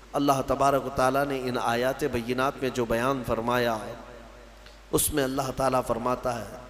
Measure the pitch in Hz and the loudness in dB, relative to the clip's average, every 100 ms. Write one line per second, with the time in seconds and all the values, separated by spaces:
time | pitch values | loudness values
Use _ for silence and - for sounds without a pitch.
0 | - 147 143 135 131 127 139 139 123 135 | -6 0 2 2 2 2 4 4 0 2
1 | 131 135 143 135 127 123 113 120 127 135 | 2 2 0 -2 -2 -2 0 2 0 0
2 | 147 120 117 123 135 - 131 123 113 113 | -2 -2 -2 0 0 0 -2 0 0 2
3 | 127 135 120 113 120 123 120 110 101 113 | 2 0 -2 -2 0 2 2 0 -6 -12
4 | - - - - - - - - - 156 | -14 -18 -18 -20 -20 -20 -20 -20 -2 0
5 | - 151 131 135 131 123 131 127 120 113 | 0 0 0 -2 -4 0 2 2 2 0
6 | 123 123 127 117 98 - | 0 -2 -2 -4 -8 -14